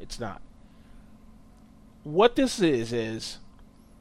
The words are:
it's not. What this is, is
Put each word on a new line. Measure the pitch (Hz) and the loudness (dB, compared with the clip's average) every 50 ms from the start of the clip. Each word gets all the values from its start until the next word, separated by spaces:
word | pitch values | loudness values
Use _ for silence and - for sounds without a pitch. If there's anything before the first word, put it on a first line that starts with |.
it's | 104 - - - | -14 -12 -10 -8
not. | 117 104 - - - - - - - - - - - - - - - - - - - - - - - - - - - - - - - - - - - | -8 -8 -10 -10 -16 -18 -20 -20 -20 -20 -20 -20 -20 -20 -20 -20 -20 -20 -20 -20 -20 -20 -20 -20 -20 -20 -20 -20 -20 -20 -20 -20 -20 -20 -20 -18 -10
What | 151 151 180 220 240 - | -2 4 6 6 6 6
this | - 269 240 - - | 4 0 2 2 2
is, | 185 160 139 117 117 113 | 2 4 4 2 0 -2
is | 120 117 113 110 113 113 - - - - - - - - - - - - - - - - | -2 -2 -2 -4 -6 -8 -8 -10 -12 -14 -18 -20 -20 -20 -20 -20 -20 -20 -20 -20 -20 -20